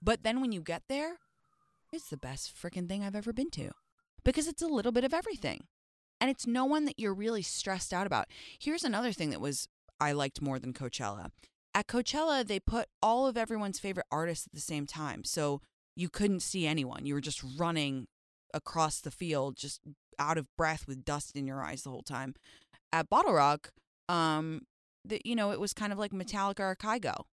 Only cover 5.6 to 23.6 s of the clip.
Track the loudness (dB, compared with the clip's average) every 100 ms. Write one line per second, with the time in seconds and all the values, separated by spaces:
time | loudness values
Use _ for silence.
5.6 | -10 _ _ _ _ 0 2 2 0 2
6.6 | 4 4 2 0 -2 0 0 0 -2 -4
7.6 | -2 -2 -2 0 2 0 0 -6 -18 -8
8.6 | -2 0 0 2 0 0 -2 -2 -2 -4
9.6 | -6 _ _ -2 0 2 0 -2 -4 -4
10.6 | -6 -8 -6 -4 -4 -6 -10 -14 -20 _
11.6 | _ -2 0 0 0 0 2 2 2 0
12.6 | 0 0 -2 0 2 4 2 2 -2 -2
13.6 | -2 -4 -4 -4 -2 -2 -2 -2 -6 -8
14.6 | -6 -4 -4 -6 -6 -6 -4 0 0 -2
15.6 | -6 _ _ -6 -4 2 2 2 0 -2
16.6 | 0 0 -2 -4 -4 -2 -2 -6 -6 -2
17.6 | 0 2 0 -2 -8 _ _ _ _ -8
18.6 | -4 2 2 2 -8 -6 0 0 0 -4
19.6 | -10 -10 -14 -20 _ -4 0 0 0 0
20.6 | 0 0 -4 -8 -2 -4 -2 -4 -4 -4
21.6 | -6 -6 -8 -10 -6 -6 -6 -10 -18 -20
22.6 | _ -20 -2 0 4 6 8 8 8 6